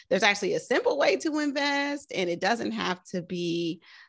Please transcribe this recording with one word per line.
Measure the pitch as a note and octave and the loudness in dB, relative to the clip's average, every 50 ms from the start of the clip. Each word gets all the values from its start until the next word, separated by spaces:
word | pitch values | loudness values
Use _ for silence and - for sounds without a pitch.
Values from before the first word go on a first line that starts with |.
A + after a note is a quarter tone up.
| - _ | -2 _
there's | - F#3+ G#3+ | 2 4 4
actually | G#3 G3+ - G3+ F3+ D#3+ | 4 4 2 0 0 0
a | E3 | -2
simple | - - B3 D#4+ - A#4+ D4+ | 0 0 0 2 2 2 2
way | C#4 - - G4 | 4 4 4 4
to | - - E4 C#4+ D4+ | 2 0 -2 -2 0
invest | D4+ D4 C4 D4 C#4+ C#4+ C#4+ C#4+ C#4 C#4+ C#4+ C#4+ - - - | -2 0 0 0 0 0 0 0 0 -2 -4 -6 -8 -6 -4
and | - F#3 F3 | -2 -2 -2
it | E3+ E3+ | -2 0
doesn't | F#3 F#3+ A#3 A#3 - G#3+ | 0 0 0 0 -2 -4
have | A3+ A3+ F3+ F3+ F3+ F3+ _ | -4 -2 -2 -2 -4 -4 _
to | - - F#3 | -8 -8 -8
be | E3+ - F3+ F3 F3 E3+ E3 E3+ E3+ E3 E3+ - - - - - - | -6 -6 -6 -4 -2 -2 -2 -2 -2 -4 -4 -8 -12 -20 -20 -20 -20